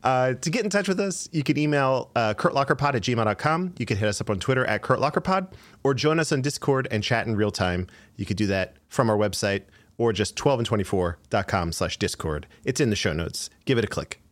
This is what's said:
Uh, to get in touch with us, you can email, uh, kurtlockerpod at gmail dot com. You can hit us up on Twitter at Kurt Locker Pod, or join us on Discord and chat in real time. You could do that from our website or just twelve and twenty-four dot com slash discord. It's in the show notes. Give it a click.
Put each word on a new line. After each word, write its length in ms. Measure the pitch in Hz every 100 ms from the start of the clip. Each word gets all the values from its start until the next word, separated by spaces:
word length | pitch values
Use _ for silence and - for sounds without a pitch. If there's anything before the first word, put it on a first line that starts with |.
Uh, 320 | 127 131 127
to 160 | 131 -
get 140 | 185
in 60 | 208
touch 180 | 202 196
with 100 | 185
us, 300 | 202 180 -
you 120 | 160
can 160 | 135 143
email, 520 | 151 147 135 131 - -
uh, 160 | 110
kurtlockerpod 600 | 104 180 135 135 143 143
at 80 | 131
gmail 200 | 101 117
dot 160 | 110 101
com. 360 | 147 160 185 175
You 60 |
can 140 | 113 107
hit 100 | 107
us 120 | 101
up 100 | -
on 80 | 101
Twitter 240 | - 127
at 180 | 127 104
Kurt 160 | - 131
Locker 220 | 139 170
Pod, 340 | - 190 190 - - -
or 80 | 135
join 260 | 135 147 160
us 140 | 156
on 80 | 147
Discord 480 | 131 - - 135 127
and 140 | 107
chat 220 | 104 117 107
in 100 | 107
real 140 | 104
time. 360 | - 92 90 92 - - -
You 80 |
could 140 | 98 92
do 80 | 104
that 300 | 95 92 - _
from 220 | - 117
our 60 | 107
website 480 | 104 95 104 98 - - _ _
or 160 | 117
just 220 | 101 101 -
twelve 220 | 147 131
and 80 | 117
twenty-four 520 | 110 95 98 87 85 _
dot 200 | 110 98
com 240 | 95 87
slash 260 | 80 85 -
discord. 480 | 101 - 82 76 - -
It's 160 | - 123
in 80 | 135
the 80 | 101
show 160 | 98
notes. 380 | 78 - - - _ -
Give 100 | 123
it 80 |
a 40 | 110
click. 340 | - - - _